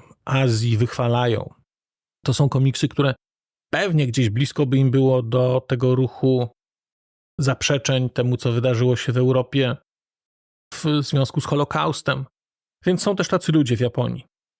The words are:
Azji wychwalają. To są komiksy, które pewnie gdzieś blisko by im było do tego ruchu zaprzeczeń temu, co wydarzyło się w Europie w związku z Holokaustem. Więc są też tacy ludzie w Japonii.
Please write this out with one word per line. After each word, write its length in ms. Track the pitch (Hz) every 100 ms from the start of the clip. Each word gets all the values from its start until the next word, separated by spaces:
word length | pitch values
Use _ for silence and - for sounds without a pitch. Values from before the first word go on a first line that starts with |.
| - _ -
Azji 520 | 135 131 110 117 110
wychwalają. 760 | 120 - 120 120 123 107 - _ _ _ _ _ _ _ -
To 80 |
są 160 | 123 139
komiksy, 380 | 131 135 - 156
które 280 | - 139 - _ _ _ _ -
pewnie 360 | 147 196 156 131
gdzieś 220 | 123 113
blisko 360 | 113 143 - 135
by 120 | 135
im 140 | 135
było 320 | 131 131 127
do 380 | 113 127 127 127 -
tego 280 | 123 127 127
ruchu 540 | 123 - 131 127 120 _ _ _ _ _ _ _ _ -
zaprzeczeń 720 | 135 123 - 143 - 131 127
temu, 280 | - 123 120
co 140 | 123
wydarzyło 440 | 117 127 117 123 120
się 160 | -
w 60 | 120
Europie 600 | 127 131 123 139 127 - _ _ _ _ _ _ _ _ -
w 120 | - 156 147
związku 400 | 135 143 127 151
z 40 | -
Holokaustem. 800 | 151 143 156 156 143 - 135 131 _ _ _ _ _ -
Więc 160 | 185
są 140 | 208 196
też 120 | 165
tacy 240 | 180 -
ludzie 260 | 156 123 113
w 20 |
Japonii. 460 | 123 - 120 120 - _ _